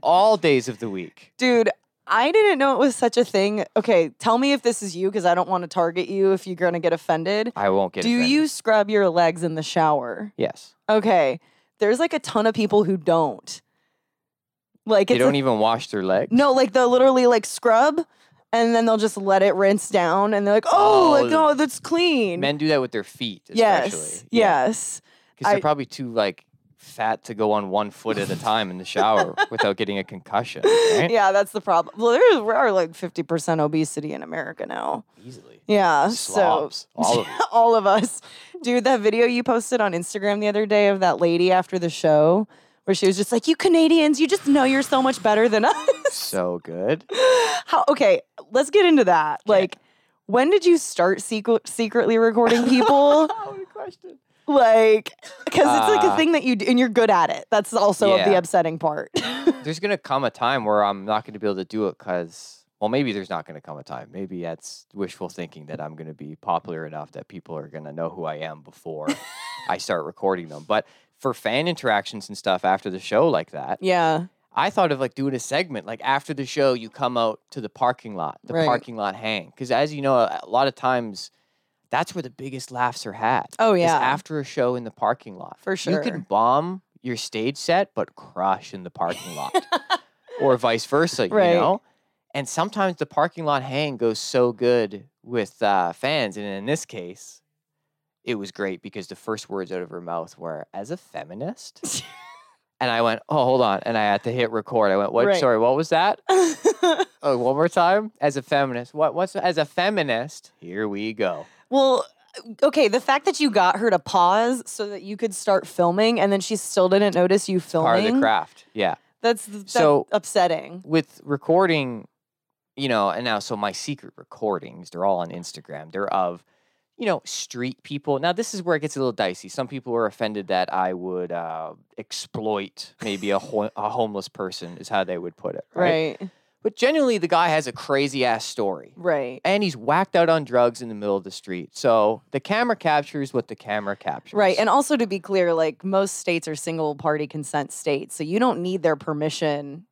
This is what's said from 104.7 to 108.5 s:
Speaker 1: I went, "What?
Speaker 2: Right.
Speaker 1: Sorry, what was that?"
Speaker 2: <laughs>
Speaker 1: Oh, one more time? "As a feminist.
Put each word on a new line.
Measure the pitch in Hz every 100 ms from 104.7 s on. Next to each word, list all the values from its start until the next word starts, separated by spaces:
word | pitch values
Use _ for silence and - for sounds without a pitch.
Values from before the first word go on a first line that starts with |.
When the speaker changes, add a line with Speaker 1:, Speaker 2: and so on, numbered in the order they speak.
| 123 101
Speaker 1:
I | 95
went, | 101
"What? | 117 160
Speaker 2:
Right. | 185
Speaker 1:
Sorry, | 135 110
what | 120 139
was | 165
that?" | 160 190 - -
Speaker 2:
<laughs> | 381 339 302 - - 359 320 381 _
Speaker 1:
Oh, | 147 123
one | 123 139
more | 170
time? | 185 170 202 214 -
"As | 147 135
a |
feminist. | -